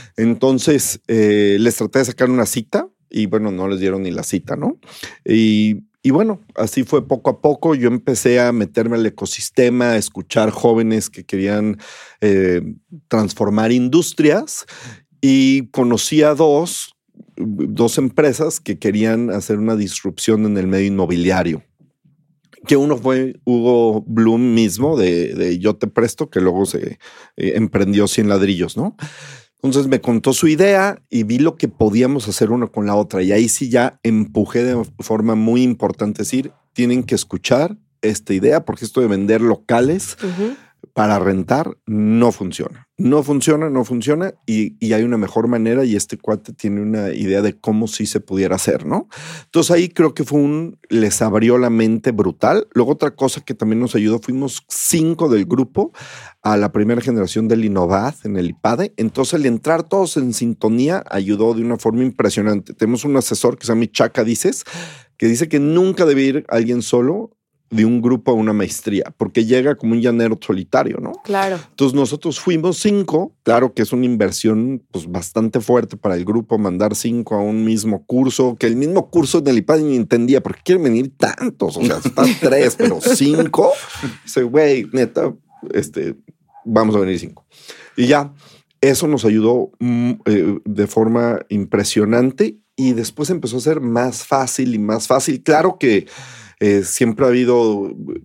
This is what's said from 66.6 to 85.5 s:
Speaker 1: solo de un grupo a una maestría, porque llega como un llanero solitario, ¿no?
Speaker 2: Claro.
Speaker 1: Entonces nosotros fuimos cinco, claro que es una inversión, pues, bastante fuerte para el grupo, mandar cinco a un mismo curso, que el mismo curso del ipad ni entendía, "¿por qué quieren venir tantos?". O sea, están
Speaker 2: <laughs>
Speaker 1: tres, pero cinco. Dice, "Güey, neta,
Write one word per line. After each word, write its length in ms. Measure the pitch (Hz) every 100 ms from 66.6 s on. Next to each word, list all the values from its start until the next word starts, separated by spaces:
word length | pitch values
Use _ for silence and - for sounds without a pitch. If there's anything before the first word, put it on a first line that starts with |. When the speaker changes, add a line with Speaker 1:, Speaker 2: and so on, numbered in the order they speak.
| 117 123
Speaker 1:
solo 520 | 113 123 127 196 226 _ _ _ -
de 160 | 110
un 160 | 110 120
grupo 300 | 117 123 120
a 40 |
una 180 | 117 110
maestría, 600 | 107 92 - - 101 - -
porque 280 | - -
llega 300 | 113 127 131
como 200 | 139 113
un 60 | 117
llanero 380 | 120 117 113 110
solitario, 580 | - 95 92 131 - -
¿no? 140 | - -
Speaker 2:
Claro. 340 | - 196 196 180 147
Speaker 1:
Entonces 260 | - 139 135
nosotros 420 | 131 147 170 139
fuimos 380 | - 165 165 165
cinco, 560 | 214 202 190 156 190 _
claro 320 | - 117 127
que 80 | -
es 100 | 107
una 120 | 123
inversión, 800 | 127 117 98 90 110 110 123 131 _
pues, 180 | 95 85
bastante 480 | 90 87 - 113 123
fuerte 360 | 107 123 110 104
para 180 | 104
el 100 | 87
grupo, 340 | 90 113 110 110
mandar 360 | 101 90 104
cinco 400 | 107 120 117 110
a 60 | 107
un 220 | 104 110
mismo 420 | 110 113 110 101 -
curso, 480 | 123 131 117 127 117
que 120 | 117
el 80 | 117
mismo 340 | 147 185 -
curso 300 | 240 139 175
del 180 | 139 120
ipad 220 | 98 156
ni 160 | 151 131
entendía, 440 | 104 117 123 135
"¿por 100 | -
qué 80 | -
quieren 200 | - 185
venir 280 | 147 113 135 -
tantos?". 600 | 101 - 123 - 82 82
O 80 |
sea, 120 | 80 76
están 320 | 131 - 254 208
Speaker 2:
<laughs> 40 |
Speaker 1:
tres, 360 | 131 135 127 -
pero 220 | 233 -
cinco. 720 | 240 254 139 156 160 160 233 285 - - 131 -
Dice, 200 | - -
"Güey, 420 | 123 139 151 135 95
neta, 420 | 131 117 - 143 113 _